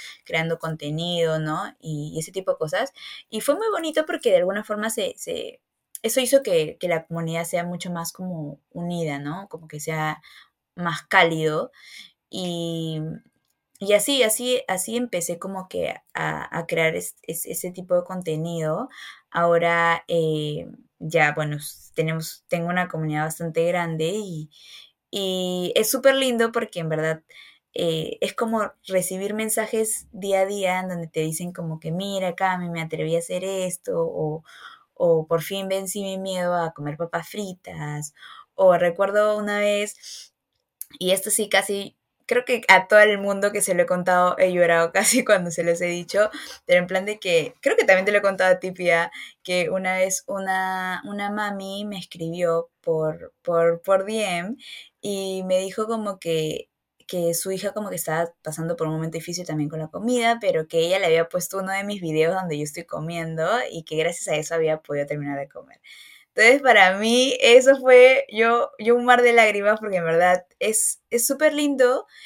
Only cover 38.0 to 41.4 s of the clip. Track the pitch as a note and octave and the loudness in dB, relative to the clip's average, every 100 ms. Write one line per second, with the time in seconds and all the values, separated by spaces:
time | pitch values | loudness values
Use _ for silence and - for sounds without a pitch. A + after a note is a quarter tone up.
38 | D3+ _ - - - - F#3+ F3 F3 F3 | -10 _ -20 -20 -10 2 6 6 4 0
39 | G3 G#3 G#3+ G#3+ G#3 G#3 G#3 G#3 G#3 - | 0 2 2 0 -2 0 0 0 -2 -8
40 | - - - _ _ _ _ - - - | -16 -18 -20 _ _ _ _ -20 -18 -4
41 | F3+ F#3+ G#3 - | 0 0 0 -2